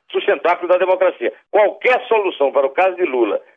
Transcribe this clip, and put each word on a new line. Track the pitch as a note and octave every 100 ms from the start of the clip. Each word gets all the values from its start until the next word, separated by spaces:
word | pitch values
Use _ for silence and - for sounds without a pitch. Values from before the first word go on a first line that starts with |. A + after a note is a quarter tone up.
| _
sustentável | F#3+ F#3+ F#3+ E3 F3 F3
da | F3+
democracia. | F3 F#3 F#3 - A#2 - _
Qualquer | G#3 G#3 - A#3+ B3 -
solução | A3 F#3+ D3+ C#3
para | B2 C3+
o |
caso | D3+ F#3+ F3
de |
Lula | E3+ B2+ A2 - -